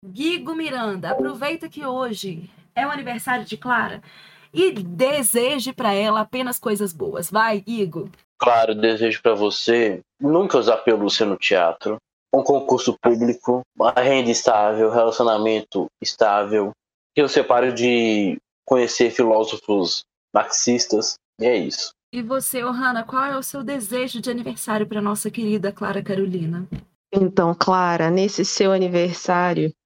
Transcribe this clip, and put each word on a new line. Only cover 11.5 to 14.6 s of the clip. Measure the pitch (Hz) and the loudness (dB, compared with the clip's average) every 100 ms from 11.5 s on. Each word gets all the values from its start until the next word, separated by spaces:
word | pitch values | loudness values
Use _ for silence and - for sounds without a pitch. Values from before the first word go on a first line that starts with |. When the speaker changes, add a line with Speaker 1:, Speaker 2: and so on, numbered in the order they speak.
| 92 85 82 - 110 _ _ _ | 2 2 0 -6 -6 _ _ _
Speaker 2:
um | 135 | 0
concurso | - 139 - 127 - 113 | 4 2 2 0 0 0
público, | 120 120 120 120 - 123 127 _ | 2 4 2 0 -2 -2 -2 _
uma | 113 | 2
renda | 120 127 135 120 | 2 2 2 2
estável, | 117 - 110 | 0 2 4